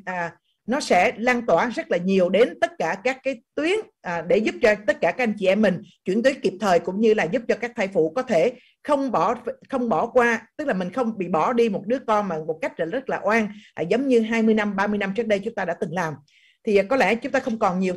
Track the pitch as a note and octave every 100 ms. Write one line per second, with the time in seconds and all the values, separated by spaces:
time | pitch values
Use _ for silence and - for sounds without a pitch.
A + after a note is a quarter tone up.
0 | - F#3 E3+ - _ _ - C4+ - F#3
1 | G#3 - A#3+ A#3+ A#3 E3+ A#3 A3+ D#4+ F#3
2 | F3+ F#3+ F3 F#3+ C#4 E4+ E4+ - E3 F#3+
3 | A#3+ C4 C4+ C4+ _ - D#4 - - _
4 | - E3+ E3 A3 A3+ F4+ A3 G#3 - D4
5 | E3+ - A#3+ G3+ F#3 G3+ G#3 F3 - _
6 | - G#3 B3+ C#4+ - F#3 G#3 F3 F#3+ F#3+
7 | A3+ G#3+ E3 A#3 A#3 G#3 A#3+ A#3 G3 G3
8 | D#3 D#3+ B3+ F3 G3+ A#3+ _ _ - C#4+
9 | C#4 F#3 F3+ A#3+ - - - C4+ A#3+ D#3+
10 | A3 B3+ A#3+ A3+ - - D4 F#3+ F3+ C4+
11 | A3+ A3 F3 D#3+ F3+ A#3+ A#3 F#3 G3 C4
12 | - G#3+ G3 D#3+ D#3 D#3 D4+ - E3 A#3+
13 | C4 E3+ G3 A3+ G#3 - - - E3 A3+
14 | C#4 A#3+ A3 A3+ A3 A3 G#3 G3 G#3 G#3
15 | G3 G3 G#3+ G3+ G#3+ G#3 F3+ E3+ G3+ E3+
16 | E3 C#3+ _ _ _ _ - G3+ G3 C4+
17 | F#3 A#3 C4+ C4 C4 A3 G3+ F3+ F#3